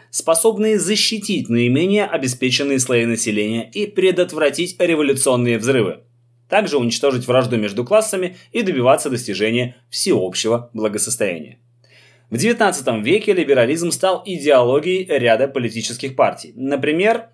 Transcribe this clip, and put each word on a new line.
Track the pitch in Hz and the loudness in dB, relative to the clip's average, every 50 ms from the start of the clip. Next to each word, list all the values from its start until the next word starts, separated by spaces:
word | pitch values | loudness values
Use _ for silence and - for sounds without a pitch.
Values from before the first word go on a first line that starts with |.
| _ _ | _ _
способные | - - - 160 165 - - 220 208 202 214 220 214 190 | -10 -4 0 0 2 2 2 2 2 2 0 2 0 0
защитить | 151 185 214 202 - - 226 208 196 - 190 143 - 113 | 0 0 0 0 0 -2 -4 -4 -4 -2 -2 -2 -2 0
наименее | 117 117 120 120 127 147 175 196 202 208 196 | 0 2 2 2 2 2 2 2 2 0 0
обеспеченные | - 165 135 131 127 127 - 135 127 123 - 143 143 139 131 | 0 -2 -2 -2 -4 -2 -2 -2 0 0 0 0 0 0 0
слои | 127 - 123 117 117 | 0 2 2 2 2
населения | 117 117 110 - 110 104 104 107 107 113 117 - - | 0 -2 -2 -2 -2 -2 -2 -2 -2 -2 -4 -6 -6
и | - 202 202 | -6 -6 -6
предотвратить | 202 - 190 185 185 175 175 175 - 147 156 156 139 135 156 175 175 - - | -4 0 2 2 2 2 2 0 0 0 0 0 0 0 -2 -6 -6 -4 -2
революционные | 175 170 165 151 147 139 135 127 - 139 127 123 120 120 117 107 | 0 0 2 2 2 2 2 2 2 2 2 2 2 0 0 0
взрывы. | 110 131 135 123 104 87 80 - - _ _ _ _ _ _ _ _ - | 0 0 2 2 0 0 -4 -8 -14 _ _ _ _ _ _ _ _ 0
Также | 180 208 208 151 147 | 0 0 2 2 0
уничтожить | 135 120 117 117 - 143 139 127 123 123 | 0 0 0 -2 0 0 0 0 0 0
вражду | 123 123 131 113 - 123 | 0 2 2 2 2 0
между | 110 104 101 98 117 123 | -2 -2 -2 -4 -4 -2
классами | - 208 220 214 - 202 185 180 175 - - - _ | 2 2 2 2 0 -2 -4 -4 -6 -8 -12 -12 _
и | - 226 | -4 -2
добиваться | 214 185 143 127 120 127 151 151 - 143 | -2 -2 0 2 4 4 4 4 2 -2
достижения | 123 110 - 107 95 95 107 110 117 123 123 123 - _ _ _ | -4 -4 -4 -6 -4 -2 0 0 0 0 -2 -4 -8 _ _ _
всеобщего | - - - 190 143 101 92 90 92 - - 110 117 123 123 - - | -8 -4 0 0 0 0 0 -2 -4 -4 -2 0 -2 -2 -4 -6 -6
благосостояния. | 110 107 107 104 104 - 117 - - 107 95 85 80 73 64 - _ _ _ _ _ _ _ _ _ _ _ _ _ _ - | -4 -4 -2 -2 -4 -4 -4 -4 -4 -4 -4 -4 -6 -10 -16 -20 _ _ _ _ _ _ _ _ _ _ _ _ _ _ -8
В | - | -4
девятнадцатом | 127 180 233 233 233 214 190 - - 127 135 113 107 | -2 0 0 2 2 2 0 0 -2 -2 -2 -2 0
веке | 104 131 190 220 - 208 | 0 0 0 2 2 0
либерализм | 190 175 147 135 135 127 117 120 156 165 170 170 | 0 2 2 2 4 4 2 2 0 -2 -2 -4
стал | - - 185 190 180 180 - | -2 -2 0 0 -2 -2 -4
идеологией | 202 175 143 139 147 139 127 120 120 135 151 151 180 185 190 185 | -8 -8 -2 2 4 6 6 6 4 2 0 0 0 -2 -2 -2
ряда | - 151 127 123 117 113 113 135 135 | -2 -2 2 4 4 4 4 2 0
политических | - 135 120 107 104 113 107 - 113 - 143 135 131 | -2 -2 -4 -4 -4 -6 -8 -8 -8 -8 -10 -4 0
партий, | - 123 101 - - - - - | 2 2 2 0 -4 -12 -16 -10
например, | 123 131 135 143 131 135 151 156 170 202 220 240 240 233 - | -6 -4 -2 -2 -2 0 0 0 2 2 2 0 0 -4 -14